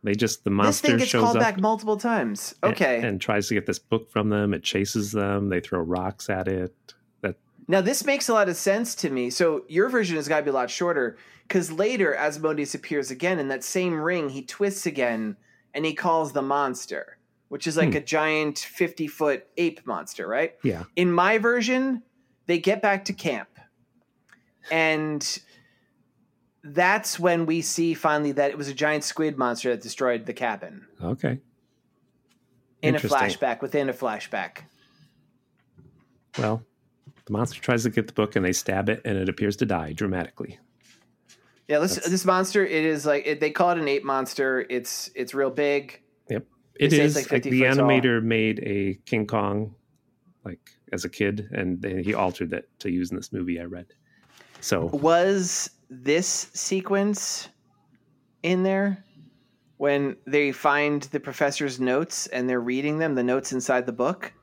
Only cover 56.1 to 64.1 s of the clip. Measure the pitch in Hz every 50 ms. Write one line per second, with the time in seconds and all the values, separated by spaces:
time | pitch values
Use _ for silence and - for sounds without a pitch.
56.1 | 147 165 185 - - - - - _ - - - 190 190 185 - 196 196 202 208
57.1 | 208 196 - - - - - - _ _ _ _ _ _ _ _ _ _ _ _
58.1 | _ _ _ _ _ _ - 165 185 180 185 190 190 196 196 202 196 190 - _
59.1 | _ - - - _ _ _ _ _ _ _ _ _ _ 147 143 139 139 143 139
60.1 | - - _ 131 139 147 147 139 131 - - 151 143 147 147 147 147 147 139 -
61.1 | - 143 - 139 131 - 151 139 139 - 151 139 127 127 127 127 127 139 165 170
62.1 | - - - - - 127 127 127 127 123 117 123 127 131 139 147 151 156 160 160
63.1 | 143 127 120 123 127 135 135 - 135 127 123 - 135 127 123 127 117 117 123 147